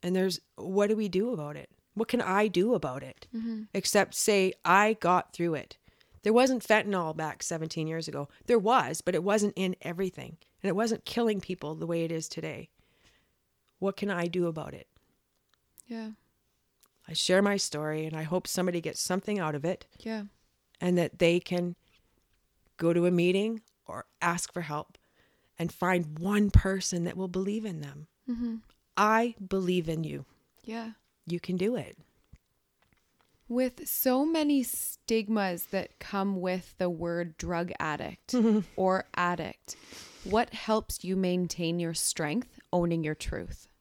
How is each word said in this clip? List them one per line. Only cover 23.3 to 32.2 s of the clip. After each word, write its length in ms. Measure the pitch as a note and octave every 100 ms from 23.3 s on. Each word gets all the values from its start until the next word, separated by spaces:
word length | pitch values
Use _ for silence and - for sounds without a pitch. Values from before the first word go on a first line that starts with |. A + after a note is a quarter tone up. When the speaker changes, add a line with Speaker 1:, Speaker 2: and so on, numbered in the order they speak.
| F#3 G#3+ A3+ _ _ _
Speaker 1:
or 180 | - - _
ask 300 | E3+ F3 -
for 100 | -
help 360 | D#3+ D3 E3 - _ _ _ _ _ _
and 140 | E3+
find 460 | - F3+ F3+ D#3+ D3+
one 300 | F3+ G#3 G#3
person 520 | - F#3+ F#3+ F#3 F3+
that 120 | E3+ -
will 120 | F#3+
believe 360 | F3+ F#3+ G#3+
in 160 | G#3+ E3
them. 260 | D3 C#3+ D#3 _ -
Speaker 2:
Mm-hmm. 260 | A#3+ A#3+ A3+ - _ _ -
Speaker 1:
"I 380 | G#3 A3 A#3+ A3+
believe 440 | F#3+ F#3+ F3+ F3+ E3
in 140 | D#3+
you. 200 | D#3+ C#3+ C#3+ _ _ _
Speaker 2:
Yeah. 280 | - A3+ A3+ A3 _ _
Speaker 1:
You 140 | - F3
can 180 | - F3+
do 200 | F#3+ A#3+
it." 200 | C#3 - - _